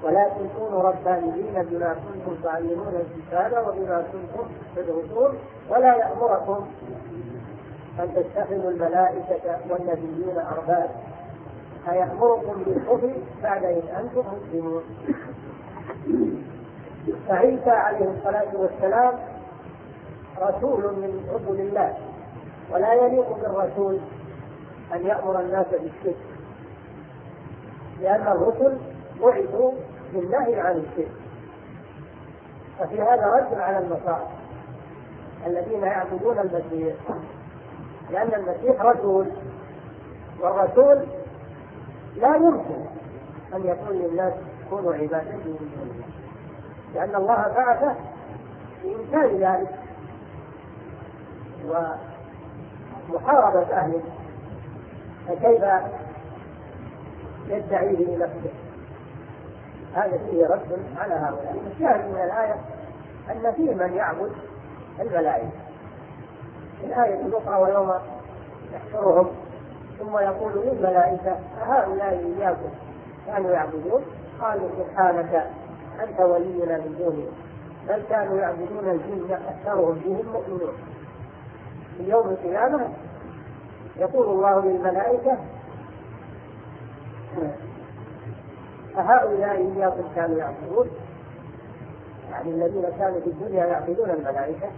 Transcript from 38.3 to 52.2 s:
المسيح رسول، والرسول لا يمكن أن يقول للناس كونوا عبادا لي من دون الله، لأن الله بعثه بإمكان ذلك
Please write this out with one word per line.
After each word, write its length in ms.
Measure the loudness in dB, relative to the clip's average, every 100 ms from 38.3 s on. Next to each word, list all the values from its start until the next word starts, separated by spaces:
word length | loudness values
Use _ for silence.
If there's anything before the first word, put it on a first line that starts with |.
المسيح 480 | 2 0 2 4 6
رسول، 440 | 8 6 6 4 2 -4 -10 -12 -14 -14 -14 -14 -14 -14 -14 -2
والرسول 600 | 0 4 6 10 10 10 6 -8 -10 -12 -14 -14 -14 -14 -14 -14 -12 4
لا 200 | 6 10
يمكن 500 | 8 6 0 -6 -6 -10 -12 -14 -14 -14 -8 -2
أن 80 |
يقول 320 | 0 -2 -2 0
للناس 380 | 0 2 0 -2 -10 -14 -6
كونوا 240 | -2 0
عبادا 380 | 0 0 -2 -2
لي 200 | -6 -6
من 200 | -8 -8 -8
دون 160 | -10
الله، 140 | -10 -12 -14 -14 -14 -14 -14 -14 -14 -8 -2
لأن 200 | 0 2
الله 380 | 4 6 6 4
بعثه 400 | 6 6 4 2 -6 -14 -14 -14 -14 -14 -16 -8
بإمكان 540 | -6 -4 2 4 6 6
ذلك 380 | 4 4 0 -6 -12 -14 -14 -14 -14 -14 -14 -16 -16 -14 -14 -14 -14 -16 -16 -14 -14 -12 -2 0 0 -4 -10 -14